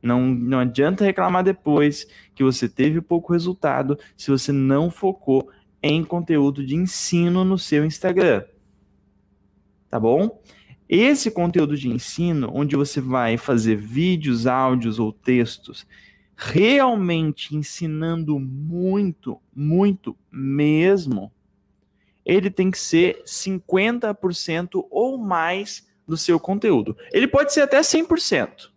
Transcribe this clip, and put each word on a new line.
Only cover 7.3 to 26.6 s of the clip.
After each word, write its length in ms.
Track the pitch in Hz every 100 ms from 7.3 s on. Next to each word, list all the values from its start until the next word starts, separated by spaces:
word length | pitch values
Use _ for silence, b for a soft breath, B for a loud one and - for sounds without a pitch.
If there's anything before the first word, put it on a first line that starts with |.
| 180
no 160 | 185 190
seu 240 | - 151
Instagram. 600 | 151 151 185 180 185 110 - _ _ _ _ _ _ _ _ _ _ _ _ _ _
Tá 100 | 117
bom? 420 | 110 139 214 - b b b b _
Esse 420 | 180 240 285 226
conteúdo 460 | 196 170 170 151 147
de 140 | 127
ensino, 600 | 120 - - 175 160 120
onde 240 | - 147 139
você 240 | 143 -
vai 340 | 131 127 120 117
fazer 400 | - 120 113 107
vídeos, 720 | 107 123 175 180 147 120 120
áudios 520 | 127 131 127 117 110
ou 120 | 110
textos, 760 | - - 127 117 - - - - b b b b
realmente 1200 | _ - 165 214 277 262 226 180 165 160 143 -
ensinando 840 | 151 147 - 165 156 165 165 156 143
muito, 1000 | 135 135 151 170 185 196 196 160 - - _
muito 640 | 131 147 170 202 190 - - _
mesmo, 1000 | 135 135 139 147 156 175 196 151 107 101 _ _ _ _ _ _ _ _ _ -
ele 240 | 180 196
tem 220 | 190 190
que 80 | 180
ser 420 | - 165 180 - -
cinquenta 880 | - 190 185 - 185 208 240 226
por 200 | 202 185
cento 540 | 175 - 165 175 190 -
ou 280 | 165 240 269
mais 680 | 208 175 165 185 202 - _ _ -
do 80 | 160
seu 240 | - 165
conteúdo. 560 | - 196